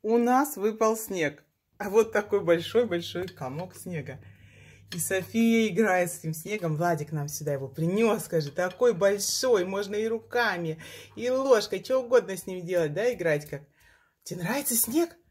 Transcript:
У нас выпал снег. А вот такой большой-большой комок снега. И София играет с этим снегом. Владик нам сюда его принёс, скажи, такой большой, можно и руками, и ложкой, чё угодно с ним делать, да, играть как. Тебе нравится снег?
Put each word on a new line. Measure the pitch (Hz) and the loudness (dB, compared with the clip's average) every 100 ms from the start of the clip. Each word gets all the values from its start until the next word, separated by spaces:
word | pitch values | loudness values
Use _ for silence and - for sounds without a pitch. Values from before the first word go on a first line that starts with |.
У | 214 233 | 2 2
нас | 240 254 294 196 | 4 4 2 0
выпал | 208 220 220 220 | -2 2 0 0
снег. | - 190 147 - _ _ _ _ | -4 -2 -2 -4 _ _ _ _
А | 202 | 2
вот | 208 220 | 2 4
такой | 208 208 202 | 0 0 0
большой-большой | 170 170 160 226 240 175 170 170 180 | 4 2 4 0 0 -2 -4 -8 -8
комок | - 131 143 185 - | -8 -8 -8 -10 -12
снега. | 185 165 135 127 - - - - - - - | -10 -10 -10 -14 -18 -20 -20 -20 -20 -20 -12
И | 175 | -8
София | - 190 185 226 233 226 220 | -2 -2 0 2 4 6 4
играет | 175 214 185 180 | 2 4 4 2
с | - | -2
этим | 160 | -8
снегом. | 156 - 214 170 151 | -6 -6 -4 -4 0
Владик | 175 160 147 | 0 0 -2
нам | 156 147 | -6 -6
сюда | - 151 | -6 -4
его | 139 135 | -4 -6
принёс, | - 165 196 226 226 - | -4 0 2 2 2 0
скажи, | 165 143 | -2 -2
такой | 156 180 180 247 | -2 -4 2 2
большой, | 180 196 202 - - 262 214 180 | 4 2 2 -2 -2 2 2 2
можно | 196 202 208 | -4 -4 -4
и | 220 | -2
руками, | 226 - 247 226 175 165 156 - - - - | -4 -4 0 0 -2 -4 -6 -12 -18 -16 -6
и | 240 | -2
ложкой, | 262 269 226 202 190 | 0 4 4 4 -6
чё | - 262 | 0 -2
угодно | 240 247 180 185 | 4 2 2 -10
с | - | -8
ним | 185 170 | -8 -2
делать, | 180 156 | 0 0
да, | 156 240 | 0 -2
играть | 233 165 147 147 | 0 0 0 -2
как. | 143 - _ _ _ _ _ | -14 -14 _ _ _ _ _
Тебе | - 180 | -12 -6
нравится | 170 269 285 226 | -2 -2 0 0
снег? | - 294 339 - _ | 2 0 0 -4 _